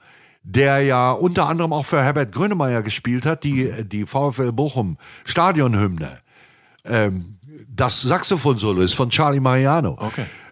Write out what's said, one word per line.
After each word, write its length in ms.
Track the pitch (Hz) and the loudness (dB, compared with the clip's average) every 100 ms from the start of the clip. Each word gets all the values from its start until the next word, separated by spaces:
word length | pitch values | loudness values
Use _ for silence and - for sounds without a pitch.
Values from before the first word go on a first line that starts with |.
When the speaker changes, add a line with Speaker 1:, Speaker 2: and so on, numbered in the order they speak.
| _ - _ _ | _ -20 _ _
Speaker 1:
der 380 | - 120 139 139 | -2 2 4 4
ja 300 | 139 127 127 | 2 2 2
unter 380 | 127 180 180 151 | 0 0 0 0
anderem 240 | 165 165 | 0 -2
auch 120 | 151 135 | -2 0
für 180 | 151 | 2
Herbert 280 | 135 147 117 | 2 2 -2
Grönemeyer 520 | 113 202 190 135 117 | -2 -2 0 0 0
gespielt 420 | 107 - 120 123 139 | -2 -4 -2 -2 -2
hat, 180 | 160 | -2
die, 200 | 143 135 131 | -2 -2 -2
Speaker 2:
Mhm. 240 | 110 101 | -4 -8
Speaker 1:
die 160 | 104 101 | -6 -4
V 240 | 135 143 | -2 -2
F 80 | 131 | -2
L 140 | 123 | -2
Bochum 440 | 113 151 127 98 78 - - - | -2 -2 -2 -4 -4 -12 -16 -4
Stadionhymne. 920 | 175 185 156 127 104 101 82 73 64 _ _ _ _ _ _ - | 2 2 4 2 2 0 -2 -8 -14 _ _ _ _ _ _ -4
Ähm, 500 | 113 104 92 87 95 127 151 - | 0 0 -2 -8 -18 -20 -20 -10
das 340 | 107 127 - | -2 0 0
Saxophon-Solo 800 | 131 180 202 180 143 113 107 90 | 0 0 0 0 2 2 0 2
ist 120 | 92 | 2
von 160 | - 120 | 2 0
Charlie 300 | - 151 139 | 2 2 2
Mariano. 580 | 131 131 135 165 98 73 | 2 4 4 2 0 -4
Speaker 2:
Okay. 260 | 107 - 92 - - | -8 -6 -10 -12 -14